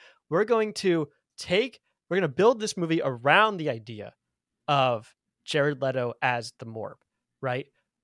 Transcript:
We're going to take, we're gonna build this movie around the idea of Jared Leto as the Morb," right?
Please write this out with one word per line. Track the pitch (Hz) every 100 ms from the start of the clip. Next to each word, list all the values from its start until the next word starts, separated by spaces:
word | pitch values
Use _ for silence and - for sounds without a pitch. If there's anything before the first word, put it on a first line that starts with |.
| - _ -
We're | 165
going | 214 226 214
to | - 190 165 147 _ _ -
take, | - 185 254 - _ _ -
we're | 185
gonna | 160
build | 123 220 233
this | 208 190
movie | 165 160
around | 143 120 135 185 220 190
the | 147
idea | 113 110 107 98 _ _ _ _ _ -
of | 143 131 113 - _ _ _
Jared | - 151 143 135
Leto | 135 127 120 -
as | 127 120 120 _
the |
Morb," | 113 110 101 - _ _ _ -
right? | 131 127 - _ _ _